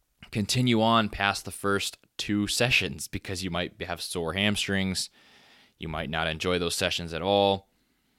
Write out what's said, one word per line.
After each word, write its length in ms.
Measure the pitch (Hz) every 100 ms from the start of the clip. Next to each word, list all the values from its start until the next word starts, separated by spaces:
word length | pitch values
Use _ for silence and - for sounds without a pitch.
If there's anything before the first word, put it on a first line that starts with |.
| _ _ -
continue 500 | 117 101 127 127 113
on 280 | 110 113 104
past 360 | - 101 98
the 60 | -
first 480 | - 101 101 - - _ -
two 300 | - 104 101
sessions, 640 | - 120 - 92 90 -
because 340 | 98 - 92
you 80 | 92
might 320 | 85 90 -
have 180 | 87 85
sore 340 | - 92 80
hamstrings. 760 | 90 104 101 - 98 95 90 - _ _ - - - _ -
You 100 | 82
might 200 | 78 82
not 200 | 80 82
enjoy 320 | 80 92 90
those 160 | 85 -
sessions 360 | 92 - 85
at 80 | 80
all. 480 | 92 101 98 98 _ _ _ _ _